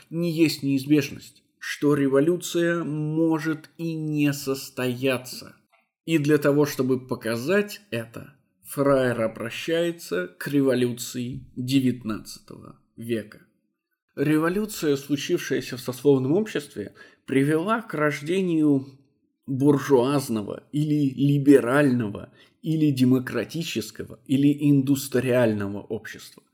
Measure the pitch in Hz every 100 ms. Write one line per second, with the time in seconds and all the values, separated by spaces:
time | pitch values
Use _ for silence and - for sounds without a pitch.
0 | - 160 170 160 156 - 139 139 135 147
1 | - - - _ _ _ - - 147 147
2 | 139 135 156 175 - 170 170 170 156 151
3 | 151 156 165 160 156 151 - - 165 160
4 | 156 151 147 143 - 135 - - 127 123
5 | 135 123 - - - - _ _ _ _
6 | - 165 143 151 151 143 143 - 127 127
7 | 127 123 110 117 131 202 208 - - 117
8 | 113 - - _ _ _ - 143 139 135
9 | 127 117 113 - 117 - - 165 170 170
10 | - 170 180 - 143 143 135 127 123 120
11 | - 127 120 139 - - 123 139 127 123
12 | 110 104 - - - - - - _ -
13 | 113 113 101 - _ _ _ _ _ _
14 | _ - 143 156 165 190 214 - 156 139
15 | - 143 - 175 - 135 135 127 - 123
16 | 147 135 127 170 214 156 147 - - -
17 | - _ - 135 139 156 185 226 220 151
18 | 151 143 143 190 185 160 151 139 127 -
19 | _ _ _ _ - 135 143 143 139 131
20 | 127 143 123 110 98 - - 147 151 151
21 | 139 123 143 143 139 139 117 139 143 123
22 | 107 101 - _ _ _ 165 156 151 127
23 | 127 127 127 120 101 160 165 117 - -
24 | 95 - - 135 143 147 147 143 131 135
25 | - 123 127 123 117 104 101 104 - 110
26 | - - - - _